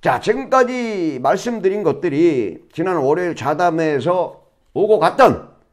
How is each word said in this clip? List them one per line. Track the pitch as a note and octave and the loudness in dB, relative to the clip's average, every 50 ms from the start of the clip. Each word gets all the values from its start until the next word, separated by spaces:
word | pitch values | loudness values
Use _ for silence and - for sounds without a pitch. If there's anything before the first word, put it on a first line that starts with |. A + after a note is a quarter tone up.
자, | - - - - | 0 0 -2 -2
지금까지 | - F3+ A3+ B3+ C4+ G3 G#3+ C4 B3+ A#3+ B3+ B3+ A#3+ A3+ G#3+ G3 E3+ D#3 C#3+ B2+ B2 | -2 -4 -4 -4 -2 0 2 2 2 2 0 -6 -6 -6 -4 -4 -4 -4 -4 -2 0
말씀드린 | C3+ E3 G3 - A#3+ A#3+ A3 F3 F#3+ F#3+ G#3+ G3+ | 0 0 0 -2 -4 -6 -2 -2 -2 -2 0 -2
것들이 | D#3+ C#3 C#3+ - F3 C#3 C#3+ E3+ F3 D#3 C3 A2 F#2+ E2 - - _ _ | -2 -2 -2 -4 -4 0 2 2 2 2 2 -2 -4 -6 -12 -18 _ _
지난 | - E3 F#3+ F#3 | -6 -4 -2 -2
월요일 | E3 C3+ C3 D3 E3 F3+ F3 D#3 | 0 0 0 0 0 0 -4 -6
자담회에서 | A#2 A#2 C3+ D#3 D3+ F3+ F3 D#3+ D#3+ D#3+ D#3 D3+ C#3 A#2+ D#3+ F3+ F#3 E3+ - - - _ _ _ _ _ _ _ | -4 -4 -4 -2 0 0 0 0 0 0 0 0 0 0 0 0 0 -2 -4 -6 -16 _ _ _ _ _ _ _
오고 | - F#3 G#3+ G#3+ G#3 | -2 2 2 4 4
갔던, | D#3+ E3+ - - C4 G#3 - - - - _ _ _ _ | 4 0 4 6 6 6 6 2 -6 -18 _ _ _ _